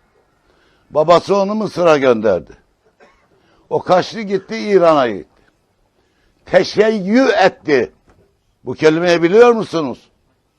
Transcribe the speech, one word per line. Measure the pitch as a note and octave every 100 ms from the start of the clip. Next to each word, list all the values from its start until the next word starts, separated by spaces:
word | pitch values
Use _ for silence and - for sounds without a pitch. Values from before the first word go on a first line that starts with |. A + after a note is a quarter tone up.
| _ _ _ _ _ _ _ _ _
Babası | C3 D#3 E3+ - G3
onu | G3 G#3+
Mısır'a | G3+ - F3 D3+
gönderdi. | C3+ A2+ G#2+ F2+ D2 - _ _ _ _ _ _ _ _ _ _ -
O | -
kaçtı | - F3+ D#3 G#3
gitti, | G3+ G3 - A3
İran'a | G#3+ G3 E3+ D#3 B2
gitti. | G2 - _ _ _ _ _ _ _ _ _ _ _ -
Teşeyyü | F3+ F#3 - G#3+ A3 F#3 A#3
etti. | C4 G3+ F#3 - - C#3 A2 _ _ _ _ _ _ _ B2
Bu |
kelimeyi | C3 D#3 D#3 F3+ E3+
biliyor | E3 G#3 A#3+
musunuz? | A3+ F3 E3 C#3+ A2 _ _ _ _ _